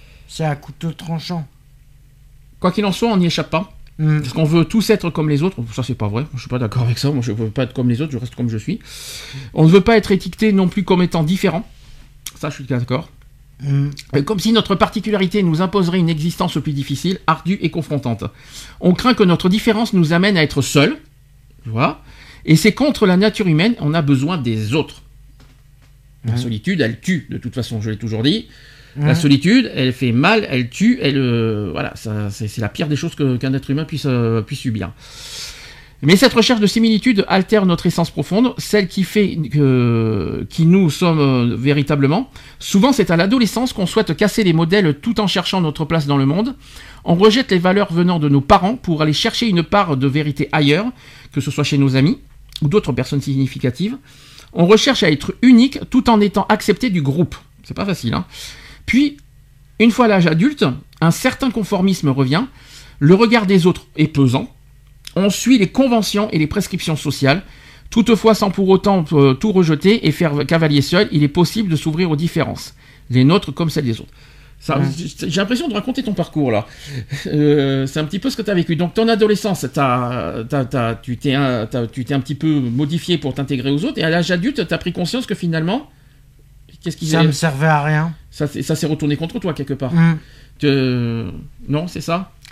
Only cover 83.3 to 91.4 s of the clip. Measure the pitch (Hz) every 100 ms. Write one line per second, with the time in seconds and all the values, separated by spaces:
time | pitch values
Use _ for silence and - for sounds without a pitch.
83.3 | 131 139 135 135 143 262 214 160 170 165
84.3 | 175 233 - 170 160 185 175 175 254 -
85.3 | 185 170 160 165 254 - _ - _ -
86.3 | _ - - - - 170 - 156 165 160
87.3 | 139 165 135 160 151 151 151 165 156 -
88.3 | - 147 - 143 156 151 147 147 147 160
89.3 | 233 180 143 139 135 131 165 165 156 -
90.3 | - - - 143 139 131 123 117 117 101
91.3 | 78